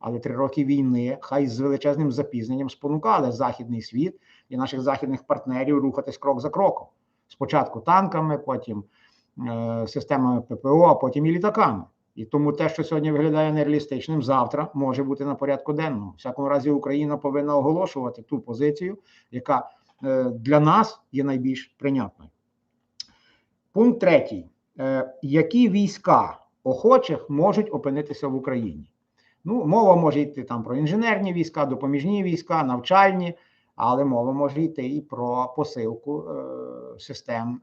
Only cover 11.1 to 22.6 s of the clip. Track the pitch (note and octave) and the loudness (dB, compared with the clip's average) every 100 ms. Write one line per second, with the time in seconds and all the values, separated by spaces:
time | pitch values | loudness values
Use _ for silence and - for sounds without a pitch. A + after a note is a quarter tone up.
11.1 | D3 D#3 F3 G#3 G#3+ F#3 G#2 E2+ _ _ | 0 2 2 0 2 2 0 -8 _ _
12.1 | - A2 D3 D3 C#3+ D#3 D#3 D#3 D#3 D3+ | -16 -4 0 0 0 -2 -2 -4 -2 0
13.1 | D3 D#3 D3+ D#3 D#3 C#3+ D3+ D3 C3 B2+ | 2 2 2 2 2 2 0 0 -8 -4
14.1 | D#3+ B2 C3+ A#2 C#3+ D#3 C#3 C3+ B2 C#3 | -2 2 2 2 -2 -4 -2 -2 -2 -2
15.1 | C#3 C#3+ C#3 C#3 C3+ C3+ D3 D#3+ B2 G2+ | -4 -4 -4 -2 -2 -2 -4 -2 -4 -8
16.1 | F2+ C3 B2 C#3 C#3+ C3 C#3+ C#3 C#3+ D3 | -12 -10 -6 -2 0 2 0 0 -2 -2
17.1 | D3 C#3+ C#3 D3 D3 C3+ D#3+ F#3 C#3 B2 | -2 -2 -2 0 2 2 0 -2 -4 -8
18.1 | A2 A2+ C#3 - A#2 C#3+ D3 F3+ G3+ _ | -10 -8 -8 -6 -2 0 0 -6 -10 _
19.1 | _ _ B2 B2 C3+ - _ _ _ C3+ | _ _ -8 0 0 -2 _ _ _ -2
20.1 | C3 B2+ A#2 A2+ D3+ D3+ F#3+ A3 - _ | 0 0 -2 2 4 6 4 2 -2 _
21.1 | C3 C#3 C3 B2+ C3 - _ C#3+ C3+ G2+ | -4 -2 0 -2 -4 -8 _ -2 -2 -2
22.1 | - D#2+ _ _ _ | -8 -20 _ _ _